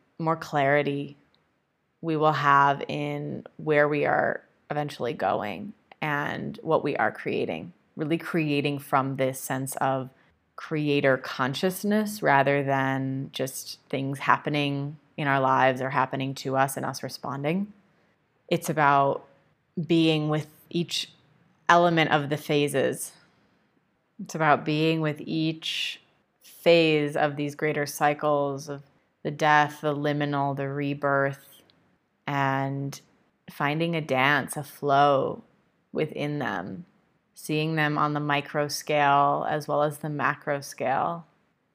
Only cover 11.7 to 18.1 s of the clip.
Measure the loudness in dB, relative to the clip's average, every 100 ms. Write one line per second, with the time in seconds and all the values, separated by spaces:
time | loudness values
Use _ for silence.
11.7 | -2 0 0 -2 -2 2 4 4 2 0
12.7 | 0 0 0 -2 -4 -6 -6 -6 -8 -14
13.7 | -16 _ -6 -4 -2 2 2 2 -2 -2
14.7 | -2 -6 -10 _ -4 0 2 4 4 4
15.7 | 2 -2 -2 -2 -2 -6 -6 -2 0 0
16.7 | -2 -6 -8 -10 -10 -8 -4 -2 -2 -4
17.7 | -10 _ _ _